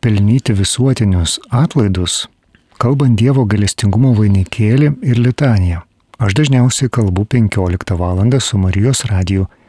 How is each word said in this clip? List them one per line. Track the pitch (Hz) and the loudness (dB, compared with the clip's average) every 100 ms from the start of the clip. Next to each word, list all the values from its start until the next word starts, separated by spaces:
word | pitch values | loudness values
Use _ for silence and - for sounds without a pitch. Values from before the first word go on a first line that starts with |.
pelnyti | 117 104 101 123 - | 0 0 2 0 0
visuotinius | 101 98 - 131 131 104 90 82 - - | -2 -2 0 0 0 0 0 -2 -6 -4
atlaidus, | 120 160 147 104 92 87 - - _ _ _ _ - | 0 0 0 0 0 -4 -6 -10 _ _ _ _ -4
kalbant | 120 139 139 113 | -2 2 2 2
Dievo | 117 135 113 | 2 2 0
gailestingumo | 104 101 - 104 98 135 110 | 0 -2 0 0 2 2 2
vainikėlį | 107 98 92 - 107 127 147 143 139 | 2 2 -2 -2 0 2 2 0 -2
ir | 120 | 0
litaniją. | 120 123 143 107 90 85 - _ _ - | 0 0 0 2 0 -4 -8 _ _ -6
Aš | 107 101 | -2 0
dažniausiai | 151 131 123 - 127 | 2 2 2 0 -2
kalbu | - 104 92 104 | -2 0 0 0
penkioliktą | 123 107 101 90 90 - 87 | 0 0 0 -2 -2 -4 -4
valandą | 90 90 107 131 | -2 0 0 0
su | - 104 | -2 -2
Marijos | 92 95 113 135 - | 0 0 0 0 -2
radiju, | 95 90 95 95 _ | -2 0 -2 -2 _